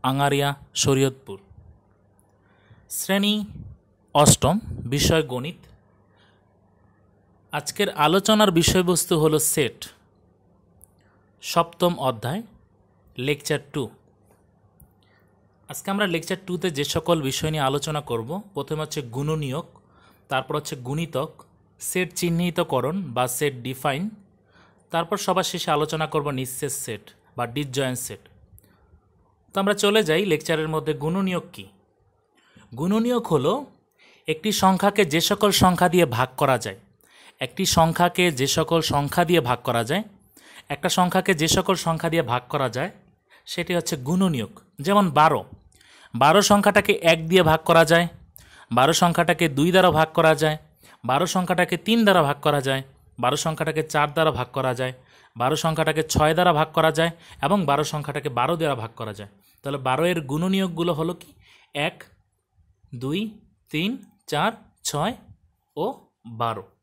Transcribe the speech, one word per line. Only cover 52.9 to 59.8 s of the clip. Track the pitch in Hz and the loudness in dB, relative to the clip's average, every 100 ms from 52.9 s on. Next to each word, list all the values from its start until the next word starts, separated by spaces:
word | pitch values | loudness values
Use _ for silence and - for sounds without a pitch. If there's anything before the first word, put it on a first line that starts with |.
| _ _ - | _ _ -2
বারো | 123 147 | -2 0
সংখ্যাটাকে | 160 156 160 156 | -4 -4 -4 -4
চার | 156 151 147 | -2 0 0
দ্বারা | 143 156 | 2 0
ভাগ | 120 123 | 0 -6
করা | 139 131 | -4 -4
যায়, | 123 127 127 _ _ _ 117 | -2 -6 -8 _ _ _ -4
বারো | 127 151 | -2 0
সংখ্যাটাকে | 165 160 156 151 | -2 0 0 -2
ছয় | 156 - 156 | -2 2 2
দ্বারা | 160 180 | 4 4
ভাগ | 151 156 | 4 2
করা | - 160 | 2 2
যায় | 151 165 165 - - | 2 -2 -4 -20 -6
এবং | 143 202 151 | 0 0 2
বারো | 143 | 0
সংখ্যাটাকে | 151 151 143 143 139 | 0 -6 -6 -6 -6
বারো | 123 131 170 | -2 -2 -2
দ্বারা | 156 127 | -2 -4
ভাগ | 113 - | -8 -10
করা | 110 | -10
যায়। | 101 101 _ _ _ | -10 -16 _ _ _
তাহলে | 139 | -10
বারো | 139 | -6